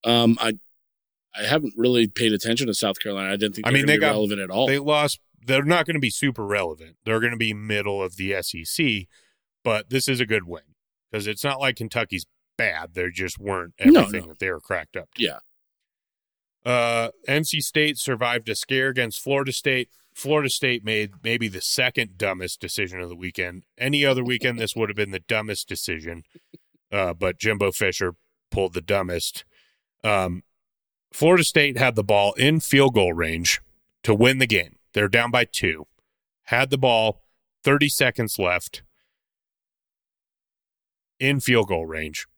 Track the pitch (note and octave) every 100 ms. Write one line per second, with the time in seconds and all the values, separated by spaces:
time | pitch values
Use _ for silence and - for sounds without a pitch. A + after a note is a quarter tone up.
0 | A2+ A#2+ A#2 A#2 A2+ G#2+ _ _ _ _
1 | _ _ _ G#2 G#2+ D3+ C#3 A2+ A#2+ B2
2 | G#2+ - A2+ G#2 A2+ A#2 C3 G2+ G#2+ G2
3 | G#2+ G2 F#2+ G2+ G#2+ G#2 A2 C#3 C#3 D3+
4 | D3+ G#2+ G#2 G#2 F#2+ F#2+ B2+ C#3 C#3+ D3+
5 | D3 - _ _ A#2 C3 C#3+ F3 D#3 D#3+
6 | B2+ - C#3+ A#2 G2+ G#2 F2 D#2 D#2+ _
7 | - A2 A#2 A#2 A2+ G#2+ G#2+ G#2 G#2 G2
8 | F#2+ F2+ F#2+ G2 F2+ F2 E2 - D3 G#2+
9 | F2+ _ _ _ _ _ A#2+ G#2+ G#2+ C3
10 | C3+ B2+ A#2 A2 E2+ E2+ _ _ _ _
11 | _ G#2+ G#2 G#2+ C#3+ C3+ C3+ - A2 A#2+
12 | A2+ F#2+ - _ _ - A2+ D#2+ E2+ E2+
13 | F2+ F2+ F#2 - G2+ F#2+ F2 _ A2 D#4
14 | G2+ G2 E2 D#2 F#2+ E2+ - F#2 D#2 F#2+
15 | E2 - G2 C2+ _ _ _ _ _ _
16 | _ _ _ _ _ _ B2 B2 A#2 A#2
17 | A2+ - - C#3+ D#3 D#3 - D#3 D3+ C3+
18 | - A#2 A#2+ A#2+ A2 G#2 - C3 C3+ B2+
19 | A#2+ - - C#3 C3+ B2 D3 B2+ A#2+ _
20 | _ - C#3 D3+ C#3 - C3+ A#2+ G#2 G#2+
21 | G#2 F#2+ A2+ A#2+ A2+ F#2 - - B2+ B2+
22 | A2 F2+ G2+ F#2 F#2 - - - F#2+ F#2
23 | F2 F2 F2+ - F2+ F2+ _ _ B2+ D3
24 | C#3+ C3 B2 B2 B2+ A#2 A2 - G#2+ G#2
25 | G2+ F#2+ - A2 G#2+ G2+ - F#2+ - E2
26 | D#2+ E2+ - - _ - _ _ _ G2+
27 | F#2 E2+ F#2 F2+ A2 G#2 G2+ - G2 -
28 | F#2 F2 _ _ _ - F#2+ F2 E2 G2
29 | F#2 E2+ - - - _ _ _ _ _
30 | A2 G2+ F#2 F2 _ _ _ _ _ _
31 | _ - D#3 F#3 D#3 E3 D3 A#2+ C3 A2
32 | G2+ G2+ G2+ - C3 D#3+ - C#3 C3+ A#2
33 | F2+ E2 E2 E2 F2 - - _ _ _
34 | - G#2+ B2 C3 B2+ G#2 - _ _ -
35 | G2+ A#2 A#2+ B2 A#2 - F#2+ D#2 D2+ _
36 | _ _ _ _ - A#2 C3 C3+ C3 A2+
37 | A2 - _ _ _ _ - C#3+ D3 -
38 | C3 - A2+ - F#2 F2+ - - _ _
39 | _ _ _ _ _ _ _ _ _ _
40 | _ _ _ _ _ _ _ _ _ _
41 | _ _ C3+ C#3+ - B2 G2 F2 D#2+ D#2+
42 | D#2 D2+ -